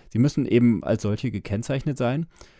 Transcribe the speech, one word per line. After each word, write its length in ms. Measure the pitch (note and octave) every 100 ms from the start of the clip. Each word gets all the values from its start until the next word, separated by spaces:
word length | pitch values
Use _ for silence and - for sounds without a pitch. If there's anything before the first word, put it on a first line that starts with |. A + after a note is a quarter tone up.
| -
Sie 100 | A2
müssen 260 | C#3+ -
eben 380 | B2 A#2+ A#2+ G2
als 180 | - A2
solche 300 | G#2 G#2+ B2+
gekennzeichnet 680 | G#2 - G#2+ A#2 C3+ D3+ C3+
sein. 300 | B2 C#3+ E3+ - -